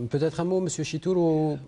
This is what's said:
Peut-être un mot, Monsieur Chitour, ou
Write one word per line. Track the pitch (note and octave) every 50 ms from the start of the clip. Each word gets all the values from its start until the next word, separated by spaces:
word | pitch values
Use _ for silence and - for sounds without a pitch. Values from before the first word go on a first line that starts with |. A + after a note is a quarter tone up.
| A#2+ A#2
Peut-être | - C#3 D#3 D#3 - E3
un | E3+
mot, | F3+ F#3 F#3
Monsieur | F#3 E3 - - D3+
Chitour, | - - D3+ - F#3 F#3 F3+
ou | E3+ E3 D#3 D#3 D#3 D3+ D3 C3+ C3+